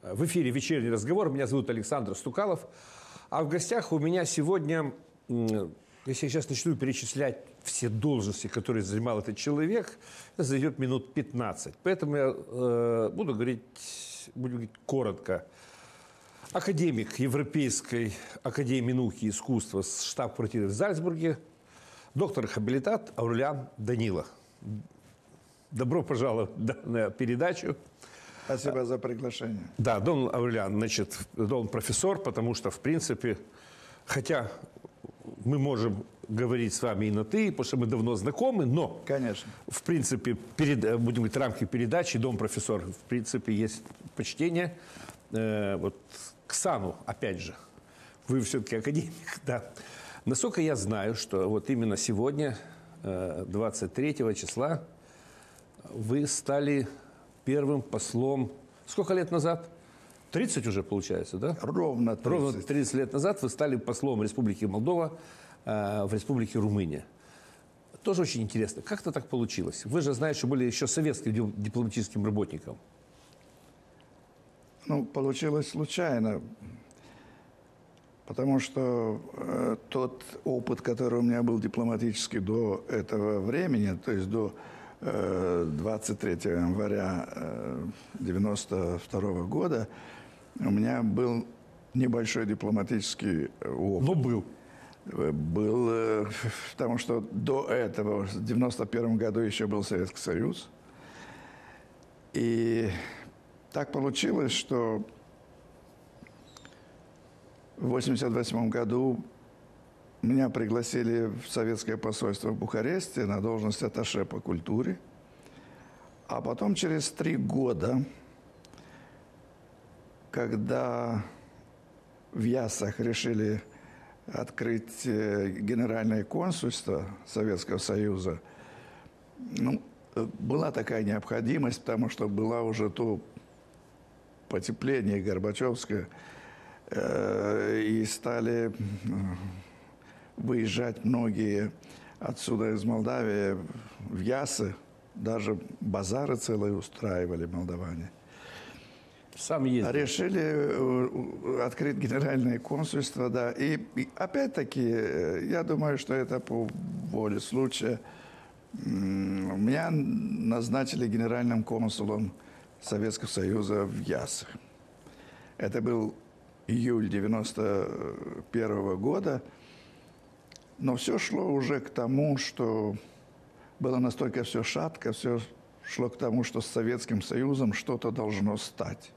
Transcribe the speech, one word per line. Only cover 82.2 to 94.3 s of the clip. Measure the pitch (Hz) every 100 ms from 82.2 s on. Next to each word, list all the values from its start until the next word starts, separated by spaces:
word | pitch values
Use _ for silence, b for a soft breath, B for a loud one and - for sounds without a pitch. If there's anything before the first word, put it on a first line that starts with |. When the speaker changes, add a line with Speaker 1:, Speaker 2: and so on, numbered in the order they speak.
| - -
Speaker 2:
до | 95 110 113 95 -
этого | 113 95 107 104 104
времени, | 98 135 180 123 104 90
то | -
есть | 104 92
до, | 113 107 - B B B B
э, | - 98 95 92 92 87 82 76
двадцать | 95 110 - 104
третьего | - 87 101 87
января, | 87 92 104 101 95 90 -
э, | - 78 57 52 64 85 - B -
девяносто | 92 90 104 104 - 98 87 87
второго | - 104 101 87 87
года, | 143 180 131 107 B B B B B B -
у | -
меня | 101 110 127
был | 113 98 123 117 113 - - - -
небольшой | 127 127 117 113 127
дипломатический, | 107 107 104 107 98 110 98 - 101 82 65 -
э, | -
опыт. | 65 95 95 131
Speaker 1:
Но |
был. | 180 127